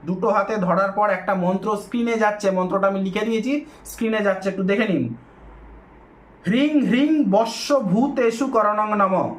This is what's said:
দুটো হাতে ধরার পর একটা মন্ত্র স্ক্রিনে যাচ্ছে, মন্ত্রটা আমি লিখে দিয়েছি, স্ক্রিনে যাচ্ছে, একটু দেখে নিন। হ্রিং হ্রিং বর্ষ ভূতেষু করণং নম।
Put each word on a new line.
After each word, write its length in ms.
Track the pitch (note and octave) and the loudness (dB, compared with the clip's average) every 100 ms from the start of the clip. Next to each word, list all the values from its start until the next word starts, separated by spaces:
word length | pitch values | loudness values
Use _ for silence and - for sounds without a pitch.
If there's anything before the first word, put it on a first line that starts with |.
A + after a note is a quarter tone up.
| C#3+ | -6
দুটো 220 | F#3 A3 | -2 0
হাতে 260 | G#3+ G3+ G#3+ | 0 0 -2
ধরার 360 | F3 F3 G3 | 0 0 0
পর 180 | G3 G#3 | 0 0
একটা 240 | F#3 - | 0 -2
মন্ত্র 340 | F#3+ F3 F#3+ G#3 G#3 | -2 0 -2 -2 -4
স্ক্রিনে 400 | - A#3+ A#3 A3+ | -4 -4 -2 0
যাচ্ছে, 320 | G#3+ G#3 G3 | 0 0 0
মন্ত্রটা 360 | F#3 F3+ F#3+ G3 | 0 0 0 0
আমি 140 | G3 | 0
লিখে 220 | F#3+ F#3+ | -2 -2
দিয়েছি, 280 | A3 A3+ A#3 D4 D4 - | -2 -2 -2 -4 -6 -20
স্ক্রিনে 360 | - - A3+ A3 G3+ | -18 -6 -4 0 0
যাচ্ছে, 220 | F#3+ G3 | 0 -2
একটু 140 | F#3 | -4
দেখে 260 | F#3+ G#3 G#3+ | 0 0 2
নিন। 220 | D#3+ B2 - - - - - - - - - - - - - - | 0 -2 -6 -16 -20 -20 -20 -20 -20 -20 -20 -20 -20 -20 -12 -2
হ্রিং 260 | A#3 D4 D4+ G#3 | 2 2 2 2
হ্রিং 240 | A#3+ D4+ D#4 | 2 4 2
বর্ষ 480 | A3 G3 A3+ - - | 4 2 2 -4 0
ভূতেষু 760 | C#4+ G3+ F#3+ C#4 C#4 A#3 A3+ C4+ | 0 2 2 2 2 0 2 0
করণং 440 | A3+ G#3 G#3 G#3+ G#3 | 2 2 0 0 0
নম। 160 | F#3+ F#3 A2+ | 2 2 -2